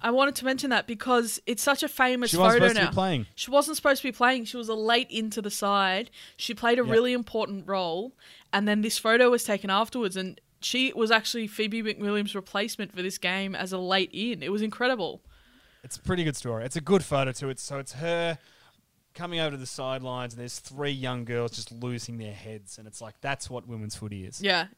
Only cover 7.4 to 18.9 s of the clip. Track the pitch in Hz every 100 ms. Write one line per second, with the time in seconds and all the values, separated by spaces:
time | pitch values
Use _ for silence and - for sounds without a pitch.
7.4 | 190 196 165 196 175 175 247 _ - -
8.4 | - 196 208 208 214 - 220 233 247 240
9.4 | - 202 190 196 220 254 202 190 185 -
10.4 | _ _ - 247 262 - 220 226 214 233
11.4 | 208 - 214 226 214 - 202 208 208 196
12.4 | 190 196 214 - 196 185 185 - 180 190
13.4 | 196 - 185 185 180 190 185 180 233 175
14.4 | 160 208 220 - 247 240 165 - - _
15.4 | _ _ _ _ 131 - - 180 160 135
16.4 | 123 113 127 165 143 190 - 143 131 120
17.4 | 135 131 - 139 131 127 170 170 170 156
18.4 | _ _ _ _ _